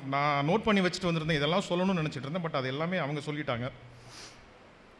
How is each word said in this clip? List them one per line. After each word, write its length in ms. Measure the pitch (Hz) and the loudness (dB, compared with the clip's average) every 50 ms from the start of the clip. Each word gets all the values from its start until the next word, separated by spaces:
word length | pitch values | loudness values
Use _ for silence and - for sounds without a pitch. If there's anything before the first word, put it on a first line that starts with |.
| 139 135 | -2 -2
நான் 400 | 139 143 143 147 143 143 143 156 | 0 2 2 4 4 4 4 4
note 140 | 190 220 220 | 2 2 4
பண்ணி 180 | 226 208 196 | 4 4 4
வச்சுட்டு 220 | 180 180 180 - 185 | 4 2 0 0 0
வந்திருந்தேன், 340 | 175 165 160 156 160 165 | 0 0 0 0 0 2
இதெல்லாம் 260 | 143 143 151 160 202 196 - | 2 2 2 2 2 2 2
சொல்லணும்னு 340 | 175 175 185 190 190 165 156 | 0 2 2 2 2 2 0
நினைச்சிட்டு 240 | 156 - 135 123 | -2 -4 -4 -6
இருந்தேன். 160 | 139 160 190 170 | -4 -4 -4 -4
But 140 | 160 151 | -2 -2
அது 120 | 139 127 131 | -2 0 0
எல்லாமே 300 | 131 147 160 175 185 180 | -2 -2 -2 -2 0 -2
அவங்க 220 | 143 139 151 147 | -2 -2 -2 -4
சொல்லிட்டாங்க. 500 | 139 156 147 147 147 139 123 117 120 139 - - - - - - - - - - - - - - - - - - - - - - - - - | -4 -4 -6 -4 -2 -2 -2 -2 -2 -6 -8 -10 -16 -20 -20 -20 -20 -20 -18 -18 -18 -18 -18 -20 -20 -20 -20 -20 -20 -20 -20 -20 -20 -20 -20